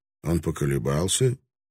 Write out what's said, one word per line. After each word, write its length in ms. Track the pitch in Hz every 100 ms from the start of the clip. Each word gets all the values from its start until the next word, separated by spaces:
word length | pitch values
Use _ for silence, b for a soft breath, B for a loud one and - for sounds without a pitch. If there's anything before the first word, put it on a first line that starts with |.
| _ _
Он 160 | 76 87
поколебался, 1000 | 85 - 71 67 64 73 95 - 131 - _ _ _